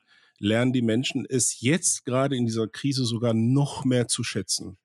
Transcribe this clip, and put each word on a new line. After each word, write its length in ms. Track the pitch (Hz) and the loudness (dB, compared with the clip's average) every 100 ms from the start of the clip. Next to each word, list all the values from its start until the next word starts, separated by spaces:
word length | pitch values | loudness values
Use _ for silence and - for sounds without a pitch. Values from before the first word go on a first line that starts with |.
| _ _ _ _ | _ _ _ _
lernen 340 | 104 110 127 | 0 2 2
die 80 | 127 | 2
Menschen 440 | 117 117 135 - - | 2 2 0 -4 -4
es 320 | 127 - - | -2 -2 -2
jetzt 420 | 117 175 - - - | 0 0 0 -4 -2
gerade 300 | 127 139 131 | 0 0 0
in 100 | 117 | 0
dieser 220 | 113 110 | 0 -4
Krise 380 | - 139 131 120 | -2 -2 0 -2
sogar 280 | 113 120 | 0 0
noch 520 | 113 113 135 143 - 135 | 2 4 4 2 0 2
mehr 220 | 123 117 | 2 2
zu 160 | - | -2
schätzen. 540 | 117 110 92 - 101 92 | -4 -6 -4 -6 -6 -14